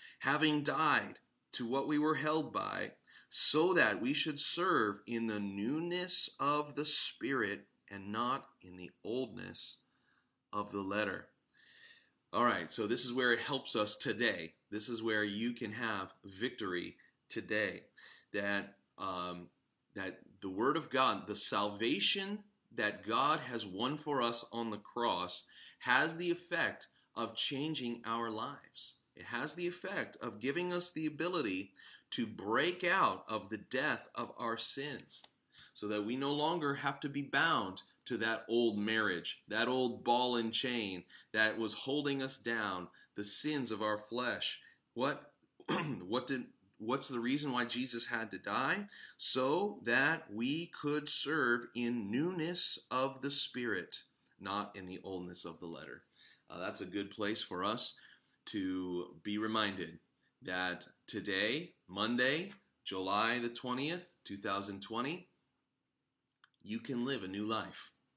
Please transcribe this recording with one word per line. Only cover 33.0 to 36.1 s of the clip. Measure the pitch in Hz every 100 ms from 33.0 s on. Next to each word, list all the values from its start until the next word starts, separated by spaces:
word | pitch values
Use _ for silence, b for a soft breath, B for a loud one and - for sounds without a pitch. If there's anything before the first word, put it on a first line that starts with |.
| 123 95 -
of | 110 101
the | 107
death | - 127 147 113 -
of | - 117 -
our | 117 113
sins, | - 135 143 113 - - - _ _ B B
so | - 104
that | 104
we | 104